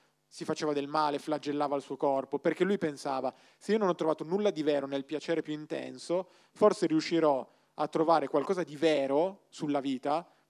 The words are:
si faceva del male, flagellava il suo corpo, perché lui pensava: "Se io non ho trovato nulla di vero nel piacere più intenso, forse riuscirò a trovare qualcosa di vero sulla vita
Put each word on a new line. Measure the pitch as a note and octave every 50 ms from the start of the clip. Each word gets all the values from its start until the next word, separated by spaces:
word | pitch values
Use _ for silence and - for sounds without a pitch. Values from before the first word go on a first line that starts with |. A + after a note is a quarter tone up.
| _ _ _ _ _
si | _ - - -
faceva | D#3 D3+ - D#3+ D3+
del | D3 C#3+ C#3 C#3
male, | D3+ D3+ D3+ D3 C#3+ C#3
flagellava | - D#3 D3+ C#3 C3+ D3 C#3+ D3 D3 C#3 C#3+
il | C#3
suo | - - C#3 -
corpo, | D#3 C#3+ C3+ C3+ C3 - - C#3
perché | - E3+ D3+ - F3+
lui | F#3+ G3+ F#3
pensava: | E3+ D#3 C#3+ C3 - C#3+ C3+ C3 B2+ B2+ - - - _ _ _
"Se | - -
io | G#3 A3
non | G#3 F3+
ho | E3+
trovato | - D#3+ D#3 D#3+ - -
nulla | D#3 F3+ G#3 G#3 G3+
di | D#3+ D#3
vero | C#3+ D3+ D3 C#3+ C#3
nel | C3+ C#3 C#3 C3+
piacere | - D#3 C#3+ - - E3 D#3+
più | - D3+
intenso, | D3+ D3+ D3+ - D#3 C3+ C3 C3 C3 B2+ - - E3+ F#3 F3+ - _ _ _ _
forse | _ - G#3 G#3 F3+ - F3+
riuscirò | D#3+ D#3+ D#3 D3+ - F3 D#3+ D#3 D3+ C#3 B2+ - - _ _ _ _ _
a | - D3+ D3
trovare | - D#3+ D#3+ E3 E3 D3+ C#3+ C3
qualcosa | - D3 C3+ - G3 F3+
di | E3 C#3+ D3+
vero | C#3 E3 D#3+ D3+ C#3+ C3+ C3 C#3 D3+ E3+ F#3+ G3 - _ _
sulla | - - E3 D3 C#3+ C#3+
vita | B2+ C#3 C3 B2 - C#3+ D3 E3 F3 - _ _ _